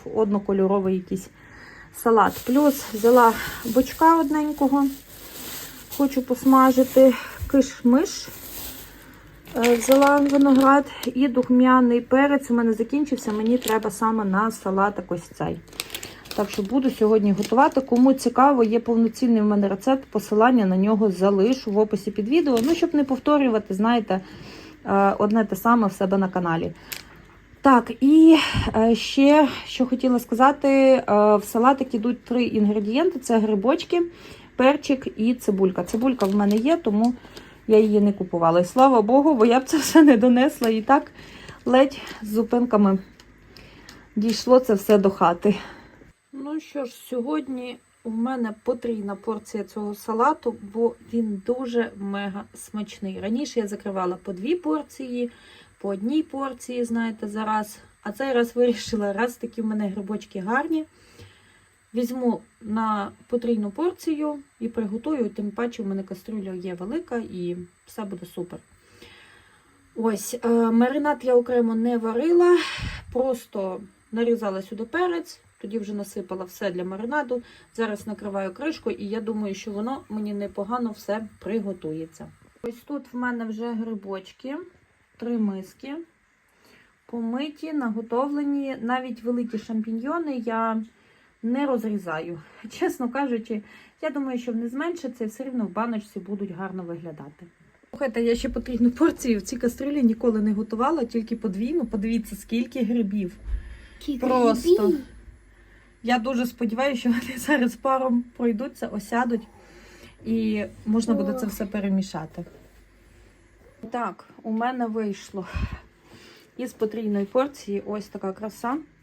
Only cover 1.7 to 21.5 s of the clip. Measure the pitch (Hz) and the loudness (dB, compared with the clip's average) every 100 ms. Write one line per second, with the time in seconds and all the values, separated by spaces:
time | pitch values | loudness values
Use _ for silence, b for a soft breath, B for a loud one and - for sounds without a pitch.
1.7 | B B - 233 226 185 - - 262 294 | B B -4 2 4 4 0 -2 2 2
2.7 | 277 - 220 226 247 233 226 B B 233 | 2 -4 0 6 8 6 4 B B -2
3.7 | 226 254 - - 330 285 302 302 294 269 | 0 0 4 4 6 2 -2 -2 0 0
4.7 | 277 277 - - B B B B B B | 2 0 -2 -14 B B B B B B
5.7 | B - - 277 269 254 247 269 262 262 | B -10 -2 -2 -2 -4 0 4 6 8
6.7 | 254 262 - 262 240 B B - 277 262 | 6 4 8 6 6 B B 0 2 2
7.7 | - 247 254 381 - - - - - B | 0 2 4 2 -4 -14 -16 -16 -14 B
8.7 | B B B B B B B - 285 233 | B B B B B B B -12 -2 2
9.7 | 240 226 269 277 285 285 277 277 262 269 | 2 4 6 6 6 4 4 6 6 6
10.7 | 277 277 B - 254 269 240 247 247 254 | 6 2 B -6 -2 0 0 2 4 6
11.7 | 254 247 240 240 262 285 285 277 240 233 | 6 6 2 2 2 4 2 0 0 0
12.7 | 226 233 285 294 240 - 214 220 247 - | 0 -2 -2 -2 -4 -4 -2 0 0 2
13.7 | 220 214 - 220 220 202 190 220 220 190 | -2 -2 -2 0 0 0 0 0 -2 -4
14.7 | 190 202 208 190 175 - - 151 165 - | 0 0 -2 -6 -8 -10 -8 -6 -6 -12
15.7 | B B B B B B - 202 - 196 | B B B B B B -6 -4 -4 -4
16.7 | 254 262 - 214 220 202 190 208 226 302 | -2 0 0 2 4 4 0 0 4 4
17.7 | 277 262 240 254 269 240 240 269 269 226 | 2 0 4 4 4 2 4 4 4 2
18.7 | 226 233 226 226 226 254 226 208 208 202 | 2 0 2 0 0 2 2 2 2 0
19.7 | 190 262 269 269 - - 208 233 254 190 | 0 0 0 -2 -6 0 4 6 6 4
20.7 | 185 196 220 214 180 196 196 202 | 2 2 2 2 2 2 4 4